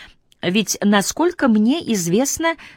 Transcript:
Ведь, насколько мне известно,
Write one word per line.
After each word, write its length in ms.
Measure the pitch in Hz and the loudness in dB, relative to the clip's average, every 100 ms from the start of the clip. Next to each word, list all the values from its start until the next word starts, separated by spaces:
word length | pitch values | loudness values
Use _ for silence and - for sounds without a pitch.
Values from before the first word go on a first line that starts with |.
| - - _ _ | -20 -20 _ _
Ведь, 360 | 175 196 190 - | -2 -2 -2 -2
насколько 680 | 202 208 190 - 339 - 269 | 2 2 0 -2 -2 0 2
мне 460 | 214 220 320 330 | 4 2 0 -2
известно, 640 | 214 170 196 269 - 330 330 - | -2 0 0 0 -2 -4 -4 -10